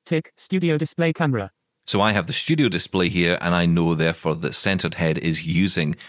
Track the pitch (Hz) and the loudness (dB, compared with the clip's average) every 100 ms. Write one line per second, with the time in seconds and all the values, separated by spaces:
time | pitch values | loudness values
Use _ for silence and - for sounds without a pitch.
0 | - 160 - - - 185 170 151 156 - | -6 -6 -6 -14 -6 -2 0 0 -2 -2
1 | 170 160 151 117 98 - _ _ - 101 | -2 0 -2 -2 -4 -12 _ _ -2 0
2 | 107 101 85 - - 160 123 87 - 95 | 2 2 0 -2 0 2 2 0 0 0
3 | 87 90 85 87 87 87 85 85 82 80 | 0 2 0 0 0 2 2 2 2 2
4 | 82 - 82 80 80 - 101 92 82 - | 0 0 -4 -4 -2 0 0 0 -2 -2
5 | 82 78 85 78 82 87 95 87 76 82 | -2 0 -2 -2 -2 0 2 0 -2 -6